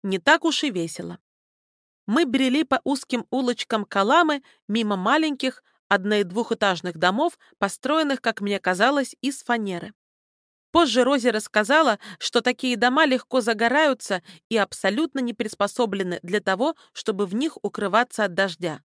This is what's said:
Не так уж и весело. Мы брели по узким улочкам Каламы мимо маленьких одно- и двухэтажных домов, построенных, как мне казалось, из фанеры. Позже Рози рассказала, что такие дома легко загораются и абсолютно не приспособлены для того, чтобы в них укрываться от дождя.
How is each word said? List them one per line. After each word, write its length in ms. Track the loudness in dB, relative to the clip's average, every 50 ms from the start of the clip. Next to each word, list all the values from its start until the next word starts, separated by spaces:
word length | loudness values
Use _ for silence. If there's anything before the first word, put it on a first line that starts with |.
Не 160 | -4 -4 -4 0
так 260 | _ 4 4 4 4
уж 180 | -2 -2 0 -4
и 60 | -4
весело. 480 | -4 -4 -6 -6 -8 -10 -12 -12 -12 -14 _ _ _ _ _ _ _ _ _ _ _ _ _ _ _ _ _
Мы 200 | -2 0 0 2
брели 360 | 2 0 0 2 2 2 0
по 200 | 2 _ -2 -2 _
узким 420 | -2 -4 -4 -4 _ -6 -6 -4 _
улочкам 560 | -4 -2 0 -2 -2 -4 -4 _ -4 -4 -4
Каламы 560 | _ 0 0 2 4 4 4 4 4 0 -2 _ _ _ _ _ -4
мимо 280 | -2 0 0 0 -2
маленьких 680 | -2 0 2 2 2 2 0 -2 -2 -4 -6 -6 -6 _ _ _ _ _ _
одно- 280 | 0 0 2 2 2
и 80 | 2 0
двухэтажных 760 | 0 -2 -4 -2 -2 -2 0 0 0 0 -2 -4 -8 -4 0
домов, 400 | 0 0 2 2 -2 -2 -4 _ _ _ _
построенных, 640 | _ -4 -4 -4 -6 -4 -2 0 0 0 0 -2 -2
как 220 | -4 -6 -4 -4
мне 160 | -4 -4 -4 -2
казалось, 560 | 0 -2 0 2 2 2 2 0 -2 -4 -8 _
из 200 | -6 -6 -6 -6
фанеры. 520 | -4 -4 -2 -2 -2 -4 -6 -6 -8 -12 -18 _ _ _ _ _ _ _ _ _ _ _ _ _ _ _
Позже 340 | 2 2 2 4 4 4 4
Рози 240 | 4 2 2 2 2
рассказала, 680 | 0 0 -4 0 0 0 2 4 4 4 4 4 2 0 -6 -20 -16 _
что 240 | -10 -2 -2 0
такие 340 | 0 0 -2 0 -2 -2 0
дома 300 | 2 2 2 4 4 4
легко 340 | 4 2 0 -2 _ -2 0
загораются 840 | 0 0 0 0 0 2 2 4 4 2 2 -2 -4 -6 -6 -6 _ -12 -20 -20 _ _
и 80 | 0 0
абсолютно 640 | 0 0 -4 -2 -2 -2 0 0 -2 -2 _ -4
не 120 | -4 -4
приспособлены 880 | -4 -4 -6 -6 -2 _ -2 -2 0 -2 -2 -2 0 -4 -2 -4 -4 -6
для 180 | -8 -8 -8 -4
того, 340 | -2 -2 -2 0 0 -2 -2 _ -18 _
чтобы 320 | _ -6 -4 -4 -2 -2 -4
в 100 | -2 -2
них 220 | -2 -2 -4 -4 -6
укрываться 640 | -8 -6 -4 -4 -4 0 2 0 0 _ -2 -4 -4
от 100 | -2 0
дождя. 480 | -2 -2 -2 -4 _ -6 -8 -8 -8 _ _